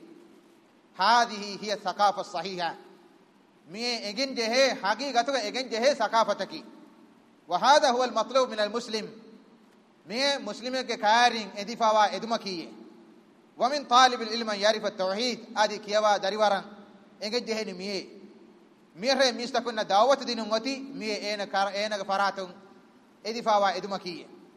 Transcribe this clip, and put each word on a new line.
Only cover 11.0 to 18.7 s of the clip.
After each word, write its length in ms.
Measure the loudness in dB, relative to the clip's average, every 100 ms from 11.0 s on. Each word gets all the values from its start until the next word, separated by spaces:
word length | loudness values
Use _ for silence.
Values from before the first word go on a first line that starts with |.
karin 500 | 4 6 4 2 -8 -10
edifawa 560 | -10 0 2 4 4
eduma 260 | 2 -4 -4
kiye. 300 | -4 -8 -10 -16 -20 -20 -20 -20 _ _ _ -2
ومن 260 | -2 0
طالب 380 | 4 6 6 4
العلم 280 | -4 -4 -4
أن 80 | 0
يعرف 280 | 2 2 -2
التوحيد. 520 | -2 -2 0 -2 -4 -8 0
Adi 220 | 0 0
kiyawa 400 | -2 2 2 2
dariwaran 460 | 0 0 2 2 -4 -18 -20 -20 -20 -12
engejjehe 440 | -4 -4 -4 -6
ni 80 | -6
miye. 360 | -8 -8 -8 -8 -16 -20 -20 -20 -20 _